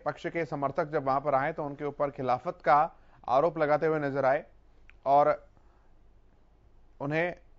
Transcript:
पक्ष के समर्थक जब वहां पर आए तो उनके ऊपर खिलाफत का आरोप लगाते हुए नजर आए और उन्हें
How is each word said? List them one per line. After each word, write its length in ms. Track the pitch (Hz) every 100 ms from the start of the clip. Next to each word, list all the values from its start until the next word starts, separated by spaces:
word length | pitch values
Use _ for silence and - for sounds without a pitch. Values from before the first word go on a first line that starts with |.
| 147
पक्ष 220 | 143 170
के 180 | 165 165
समर्थक 440 | 147 139 160 160
जब 160 | 156 135
वहां 160 | 135
पर 140 | 147 135
आए 180 | 143
तो 120 | 165 147
उनके 200 | 143 147
ऊपर 260 | - 147
खिलाफत 480 | - 127 123 175 175
का 140 | - 147 165 - - - -
आरोप 280 | 131 165 160
लगाते 280 | 147 147 160
हुए 140 | 156
नजर 260 | 143 139 131
आए 200 | 147 - - _ - - - 135
और 240 | 143 147 143 - _ - _ _ - - - - _ _ _ - - - -
उन्हें 340 | 139 156 175 - -